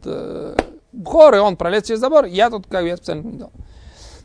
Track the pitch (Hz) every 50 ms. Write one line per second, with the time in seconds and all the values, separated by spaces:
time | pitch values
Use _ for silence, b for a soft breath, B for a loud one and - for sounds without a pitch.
0 | - - - - - - 80 - - - - - - - - - _ _ - 247
1 | 170 - - 330 311 294 226 196 208 208 180 - - 170 196 214 202 - 226 220
2 | 254 269 320 302 269 170 175 190 220 240 233 208 185 - - 185 170 170 175 175
3 | - - 165 151 156 233 - - - - - b b b b b b b b b
4 | b b b b